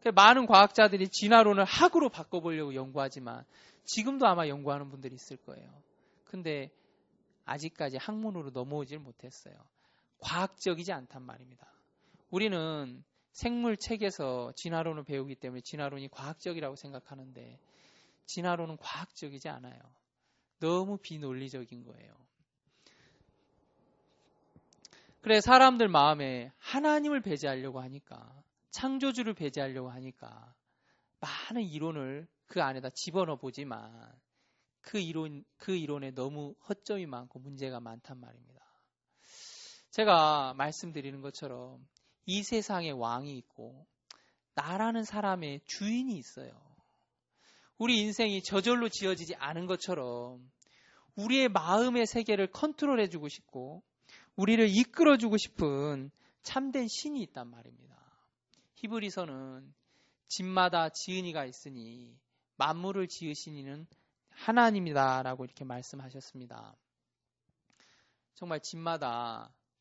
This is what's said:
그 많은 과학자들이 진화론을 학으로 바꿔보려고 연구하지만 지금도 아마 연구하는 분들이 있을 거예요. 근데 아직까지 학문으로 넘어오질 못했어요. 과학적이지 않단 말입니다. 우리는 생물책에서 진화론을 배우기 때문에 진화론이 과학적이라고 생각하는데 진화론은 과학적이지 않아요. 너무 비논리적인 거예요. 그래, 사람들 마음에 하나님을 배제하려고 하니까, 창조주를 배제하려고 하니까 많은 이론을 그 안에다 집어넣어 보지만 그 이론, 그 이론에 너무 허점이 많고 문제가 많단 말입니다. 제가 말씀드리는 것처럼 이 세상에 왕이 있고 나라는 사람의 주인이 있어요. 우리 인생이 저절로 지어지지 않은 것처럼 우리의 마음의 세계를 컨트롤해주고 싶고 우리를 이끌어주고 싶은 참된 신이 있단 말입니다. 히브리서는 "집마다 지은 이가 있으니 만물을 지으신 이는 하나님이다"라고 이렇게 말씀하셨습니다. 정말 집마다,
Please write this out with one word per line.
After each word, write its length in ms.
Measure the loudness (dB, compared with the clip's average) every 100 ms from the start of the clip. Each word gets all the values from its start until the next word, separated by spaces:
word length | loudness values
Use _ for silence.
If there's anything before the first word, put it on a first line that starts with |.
그 100 | 6
많은 360 | 10 12 10 10
과학자들이 600 | 10 10 10 6 6 0
진화론을 560 | 0 8 10 10 6
학으로 460 | 2 6 6 6 2
바꿔보려고 640 | -2 -6 -4 -2 -2 -4
연구하지만 720 | -6 -6 -4 -4 -4 -12 -12 -14 -20 -20 _
지금도 420 | -6 -4 -2 4 4
아마 220 | 6 2
연구하는 420 | -2 -2 -4 -6
분들이 240 | -12 -12
있을 240 | -14 -16 -18
거예요. 440 | -16 -18 -20 -20 _ _ _ _
근데 460 | _ -10 -6 -6 -6 _ _ _ _ _ _ _ -8
아직까지 500 | -6 -8 -6 -6 -6
학문으로 540 | -8 -6 -6 -8 -8
넘어오질 480 | -8 -6 -6 -8 -12
못했어요. 560 | -16 -20 -20 -20 -20 -20 -20 _ _ _ _ _
과학적이지 760 | -6 -2 -2 -2 -2 -2 -4
않단 300 | -8 -10 -18
말입니다. 500 | -18 -20 -20 -20 -20 _ _ _ _ _ _
우리는 720 | -2 0 -2 -4 -6 -8 -12 -20 _ _
생물책에서 1200 | -8 -4 -2 0 -2 -4 -2 -2 -2 -4 -4 -6 -8
진화론을 480 | -4 -2 -2 -6
배우기 320 | -6 -8 -6 -10
때문에 240 | -12 -12
진화론이 480 | -12 -8 -8 -8 -14
과학적이라고 680 | -14 -14 -10 -8 -6 -8
생각하는데 840 | -10 -16 -18 -16 -20 -18 -20 -20 -20 _ _ _ _ _ _
진화론은 540 | -12 -4 -2 -2 -4 -10
과학적이지 680 | -12 -12 -12 -14 -14 -12 -12
않아요. 300 | -12 -16 -20 -20 _ _ _ _ _ _ _
너무 380 | 0 0 0 -6
비논리적인 880 | -10 -10 -8 -8 -8 -12 -14 -16
거예요. 320 | -20 -20 -20 -20 _ _ _ _ _ _ _ _ _ _ _ _ _ _ _ _ _ _ _ _ _ _ _ -20 _ _ -20 -20 -20 _
그래, 200 | 4 4
사람들 480 | 10 10 10 8 4
마음에 640 | 6 6 4 -2 -6 -10 _
하나님을 640 | -6 0 2 2 2 -2
배제하려고 600 | -2 -4 -2 -4 -6 -10
하니까, 640 | -12 -14 _ -20 -20 -20 _ _ _
창조주를 640 | -6 -4 0 -2 -2 -4
배제하려고 560 | -4 -4 -4 -6 -6 -10
하니까 640 | -12 -16 -16 -20 -20 -20 _ _ _ _ _ _ _
많은 420 | -10 -10 -8 -4
이론을 640 | -4 -4 -6 -4 -8 -8 -14 _ _
그 160 | -2
안에다 280 | -2 -2 -10
집어넣어 460 | -10 -4 -2 -2 -2
보지만 560 | -8 -10 -12 -12 -14 -20 -20 -20 _ _ _ _ _ _
그 180 | -8 -6
이론, 460 | -4 -6 -6 -10 -18 _
그 180 | -4 -4
이론에 360 | -2 -6 -6
너무 420 | -6 -6 -6 -12 -14 -10
허점이 380 | -10 -6 -8 -8
많고 340 | -12 -14 -18
문제가 400 | -16 -10 -10 -10
많단 380 | -12 -18 -18 -20
말입니다. 460 | -20 -20 -20 -20 _ _ _ _ _ _ _ -20 -20 -20 -20 -20 _
제가 640 | 2 6 8 8 4 0
말씀드리는 680 | -4 -4 -4 -12 -10 -10 -12
것처럼 640 | -12 -12 -12 -12 -14 -18 -20 _ _ _
이 180 | -6 -4
세상에 480 | -2 -4 -2 -4 -4
왕이 460 | -4 -4 -4 -6 -12
있고 480 | -16 -20 -20 -20 -20 _ _ -20 _ _ _
나라는 500 | -8 -6 -2 0 -2
사람의 580 | -4 -4 -2 -2 -4 -10
주인이 520 | -12 -6 -2 -2 -2 -6
있어요. 360 | -8 -16 -18 -18 _ _ _ _ _ _ _ _ _ _ _ _
우리 220 | 2 2
인생이 420 | 2 0 0 0
저절로 460 | -2 0 2 2 0
지어지지 460 | -2 -2 -2 -6 -8
않은 300 | -6 -6 -4
것처럼 840 | -4 -4 -6 -4 -8 -10 -14 -20 _ _ _ _ _ _ -10
우리의 320 | 0 2 2
마음의 580 | 2 2 2 4 2 0
세계를 420 | -2 0 0 0
컨트롤해주고 760 | 0 -4 0 0 2 0 -2 -10
싶고 540 | -14 _ -14 -12 -16 _ _ _ -20 -16 -2
우리를 300 | 4 6 8
이끌어주고 680 | 6 4 6 8 8 6 0
싶은 760 | -2 -2 0 0 -2 -4 -8 _ _ _
참된 460 | -6 -4 -2 -2 -4
신이 340 | -6 -6 -6
있단 260 | -8 -10 -14
말입니다. 480 | -16 -20 -20 -20 -20 _ _ _ _ _ _ _ _
히브리서는 960 | -8 -6 -6 -6 -8 -8 -12 -16 -20 -20 _ _ _ _ _
"집마다 600 | -8 -2 2 4 2 0
지은 340 | -4 -6 -6
이가 200 | -6 -6
있으니 720 | -8 -12 -18 -16 -18 -18 -20 -20 _ _ _ _
만물을 520 | 0 0 -4 -4 -6
지으신 480 | -6 -10 -10 -12 -14
이는 300 | -14 -14 -18 _ _ _ _
하나님이다"라고 1120 | -12 0 4 6 4 0 2 2 2 -2 -8
이렇게 200 | -10 -12
말씀하셨습니다. 1120 | -12 -10 -12 -16 -16 -18 -18 -20 -18 -18 -20 _ _ _ _ _ _ _ _ _ _ _ _ _ _ _ _
정말 260 | _ -8 -8
집마다, 920 | -8 -8 -6 -4 -4 -4 -6 -8 -14 _ _ _